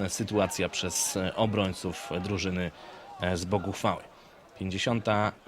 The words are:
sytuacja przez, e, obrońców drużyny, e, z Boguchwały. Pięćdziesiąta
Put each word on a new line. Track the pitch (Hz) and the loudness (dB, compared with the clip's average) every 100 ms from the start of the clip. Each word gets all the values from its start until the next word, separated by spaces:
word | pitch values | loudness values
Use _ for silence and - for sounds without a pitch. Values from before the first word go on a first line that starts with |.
| 95 | -2
sytuacja | - 104 104 95 - 87 | -2 2 4 4 2 0
przez, | - 92 - - 98 | 0 -2 0 0 0
e, | 92 - | -2 2
obrońców | 110 104 95 87 95 82 - 85 | 2 4 2 0 -4 -6 -4 -4
drużyny, | 95 95 95 90 87 - - - - - | -2 -2 0 0 -2 -6 -16 -16 -16 -2
e, | 90 90 | 0 0
z | |
Boguchwały. | 90 101 92 95 107 85 - - - - - - | 2 0 0 0 0 0 -6 -20 -20 -20 -20 -8
Pięćdziesiąta | 95 95 - 117 104 104 104 - | -4 0 0 2 4 4 2 -2